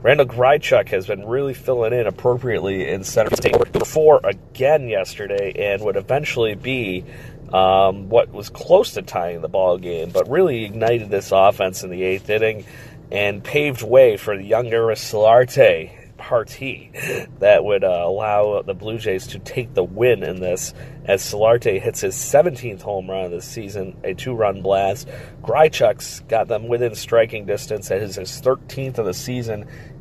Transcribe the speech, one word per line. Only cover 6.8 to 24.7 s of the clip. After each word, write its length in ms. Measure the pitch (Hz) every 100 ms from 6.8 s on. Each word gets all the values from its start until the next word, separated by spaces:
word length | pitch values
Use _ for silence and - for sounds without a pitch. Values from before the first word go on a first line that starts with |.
| 104 90 - - - - -
um, 560 | 95 95 95 98 98 98
what 200 | 117 -
was 200 | 104 107
close 420 | - - 185 233
to 100 | 104
tying 380 | 92 95 87 85
the 80 | 80
ball 300 | 95 92 90
game, 320 | 90 85 85
but 180 | 92 87
really 380 | 151 185 120 104
ignited 420 | 110 113 120 104
this 240 | 98 -
offense 520 | 95 98 104 95 92
in 60 | 95
the 120 | 90
eighth 260 | 92 95 -
inning 380 | 107 110 107 - - - - -
and 320 | 101 104 101
paved 380 | - 147 147 123
way 380 | 110 123 127 101
for 180 | - 101
the 140 | 98
Youngervis 480 | 110 123 113 113 107
Solarte 920 | - 107 107 120 123 139 113 82 80 - - -
party 720 | - 123 107 - 135 - - - - - - -
that 220 | 101 98
would, 220 | 95 101
uh, 180 | 92 87
allow 580 | 87 98 107 104 104 101
the 100 | 95
Blue 240 | 92 107 113
Jays 300 | 110 95 -
to 100 | 98
take 360 | - - 120
the 100 | -
win 380 | 90 98 123 104
in 180 | 90 92
this, 320 | 90 90 - - - -
as 180 | - 98
Solarte 580 | - 104 110 117 120 95
hits 200 | 113 -
his 160 | 98 -
seventeenth 640 | - 139 170 127 120 92
home 280 | - 101 92
run 180 | 95 90
of 40 |
the 120 | 87
season, 520 | - 117 101 101 95 -
a 120 | 98
two-run 480 | 90 131 117 104 98
blast. 440 | 95